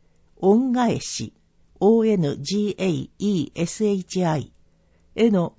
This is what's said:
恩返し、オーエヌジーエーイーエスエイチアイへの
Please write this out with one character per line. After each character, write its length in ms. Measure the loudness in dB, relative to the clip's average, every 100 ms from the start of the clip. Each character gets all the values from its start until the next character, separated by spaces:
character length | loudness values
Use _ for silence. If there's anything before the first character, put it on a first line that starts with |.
| _ _ _ _
恩 360 | 2 4 2
返 280 | 0 0 -2
し、 340 | -6 -10 -10 _ _ _ _ _
オ 220 | 4 4
ー 100 | 4
エ 40 | 2
ヌ 200 | 0 -4
ジ 340 | -4 -4 -4 -2
ー 40 |
エ 60 | -2
ー 220 | -2 -6 _
イ 340 | -2 -2 -4
ー 60 | -4
エ 60 | -6
ス 180 | -2
エ 80 | -2
イ 120 | -2
チ 200 | -4 -2
ア 120 | -2 -2
イ 160 | -6 _ _ _ _ _ _
へ 160 | 0 2
の 240 | 2 -2